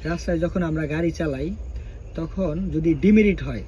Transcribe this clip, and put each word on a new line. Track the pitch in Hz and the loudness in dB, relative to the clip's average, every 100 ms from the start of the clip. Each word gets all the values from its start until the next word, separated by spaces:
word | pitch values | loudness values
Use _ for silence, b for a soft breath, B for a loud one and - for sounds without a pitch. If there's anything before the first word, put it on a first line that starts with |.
রাস্তায় | 156 170 - 170 | -4 -4 -2 0
যখন | 170 185 | 0 -2
আমরা | 170 156 151 | -2 -2 -2
গাড়ি | 156 170 | 0 -2
চালাই, | - 160 135 151 214 - B B B - | -2 -4 -2 -6 -6 -8 B B B -12
তখন | - 165 190 185 156 190 | -8 -6 -2 -2 -2 -2
যদি | 151 165 | 0 2
ডিমেরিট | 147 180 214 208 170 | 4 8 8 6 2
হয় | 135 113 | -4 -8